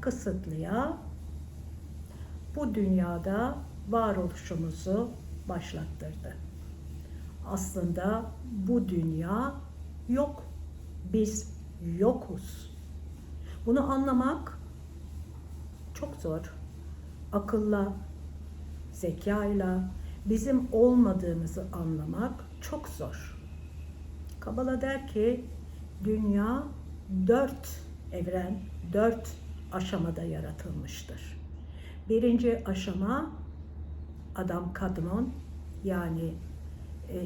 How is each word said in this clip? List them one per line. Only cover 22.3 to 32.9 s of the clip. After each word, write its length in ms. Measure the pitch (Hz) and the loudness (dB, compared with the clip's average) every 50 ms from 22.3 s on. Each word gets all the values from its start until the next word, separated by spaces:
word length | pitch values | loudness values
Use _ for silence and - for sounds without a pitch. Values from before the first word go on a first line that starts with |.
| - - - - - - | -2 -6 -10 -12 -12 -10
çok 260 | - - 302 294 - | -8 -6 -6 -6 -6
zor. 500 | - - - 143 120 - - - - - - - - - - - - - - - - - - - - - - - - - - | -8 -6 -6 -6 -6 -6 -8 -8 -10 -10 -10 -10 -12 -10 -10 -10 -10 -10 -10 -10 -10 -10 -10 -12 -10 -10 -10 -10 -10 -10 -8
Kabala 420 | - 214 220 247 262 262 262 233 | -6 -4 0 0 2 2 2 2
der 260 | 262 269 269 269 - | 2 0 0 -2 -4
ki, 380 | - - 214 214 240 247 247 - - - - - - - - - - - - 196 | 0 2 4 6 6 4 2 0 -6 -8 -10 -10 -10 -10 -10 -10 -10 -8 -2 2
dünya 600 | 214 220 214 214 202 202 202 208 226 247 285 302 285 - - - - - - - - 190 185 185 | 2 4 4 6 6 6 6 6 4 4 2 0 -4 -6 -8 -8 -10 -10 -10 -6 -2 2 4 8
dört 540 | 202 233 262 277 269 - - - - - - - - - - - - | 8 8 8 6 4 2 -4 -6 -8 -8 -8 -8 -10 -10 -10 -8 -6
evren, 480 | 170 180 170 180 185 185 185 185 196 - - - - - - 170 175 | -4 -2 0 0 0 0 0 0 -2 -4 -4 -6 -6 -6 -2 2 4
dört 360 | 202 220 233 226 - - - - - - - - - - - | 6 6 6 6 2 -2 -6 -8 -8 -10 -10 -10 -10 -8 -4
aşamada 520 | 190 190 185 - - 170 165 165 160 165 165 | -2 -2 0 0 0 2 2 0 0 -2 -2
yaratılmıştır. 1120 | 170 156 151 151 151 - - - - 147 147 147 73 76 - - 76 - - - - - - - - - - - - - - - - - - - - | -2 -2 -2 -4 -4 -6 -6 -6 -4 -4 -4 -6 -6 -8 -8 -8 -8 -10 -10 -10 -10 -10 -10 -10 -10 -10 -10 -10 -10 -10 -10 -10 -10 -10 -6 0 2
Birinci 540 | 220 226 226 247 233 233 240 233 226 - - | 4 6 8 8 8 8 6 6 4 4 2
aşama 640 | 196 185 190 - 202 | 0 0 0 0 0